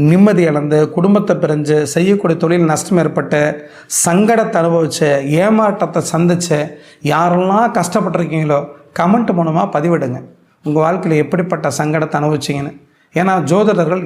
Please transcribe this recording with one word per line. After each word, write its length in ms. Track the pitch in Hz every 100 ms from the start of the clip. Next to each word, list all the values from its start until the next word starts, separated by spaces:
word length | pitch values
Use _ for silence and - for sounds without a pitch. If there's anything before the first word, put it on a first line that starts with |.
| 147
நிம்மதி 340 | 180 208 180 165
இழந்து, 280 | 147 147 151 156 -
குடும்பத்தை 380 | 185 202 202 165
பிரிஞ்சு, 420 | 143 151 147 151 147
செய்யக்கூடிய 420 | 170 185 202 175 165
தொழில் 280 | 165 175 160
நஷ்டம் 300 | 151 - 175
ஏற்பட்டு, 380 | 156 147 143 151 147 151 - - - -
சங்கடத்தை 600 | 175 175 214 226 214 170
அனுபவிச்சு, 500 | 165 170 156 - 151 139 139 151
ஏமாற்றத்தை 600 | 202 220 214 202 165 170 -
சந்திச்சு, 500 | 160 170 170 - 151 151 - - - 143
யாரெல்லாம் 640 | 151 175 175 185 202 233 233
கஷ்டப்பட்டிருக்கீங்களோ 840 | 175 220 180 170 160 156 151 143 139 - - -
கமெண்ட் 320 | 170 233 220 175
மூலமா 260 | 165 160 196
பதிவிடுங்க 460 | 147 165 165 131 127 - - _ _ 151
உங்க 120 | 151
வாழ்க்கையில 380 | 160 180 180 156
எப்படிப்பட்ட 480 | 147 175 180 165 156 135
சங்கடத்தை 380 | 151 156 156 147
அனுபவிச்சீங்கன்னு. 520 | 147 151 - 139 143 - - _ _ -
ஏன்னா 180 | 190 185 139
ஜோதிடர்கள் 520 | 185 214 180 160 185